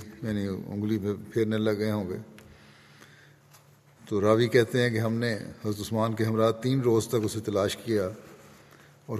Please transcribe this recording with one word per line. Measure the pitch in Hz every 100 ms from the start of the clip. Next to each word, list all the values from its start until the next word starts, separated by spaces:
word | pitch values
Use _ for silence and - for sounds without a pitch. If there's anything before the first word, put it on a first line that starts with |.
| 101 -
یعنی | 110 104 98
انگلی | 95 - 101 107 110
میں | 101 101 -
پھیرنے | 117 107 110
لگ | 107 101
گئے | 107
ہوں | 107 90
گے۔ | 92 - - - - - - - - - - - _ _ - _ _ _ _ -
تو | 104
راوی | 104 110 120
کہتے | 123 113 127
ہیں | 120
کہ | 110
ہم | 113
نے | 113 120 104
حضرت | - - 107 104
عثمان | 101 113 113
کے | 110
ہمراہ | 110 110 113
تین | 113 127 135
روز | 123 110 -
تک | 120
اسے | 104 110
تلاش | 104 101 98 -
کیا | 113 107 92 110 - - - - - - - -
اور | -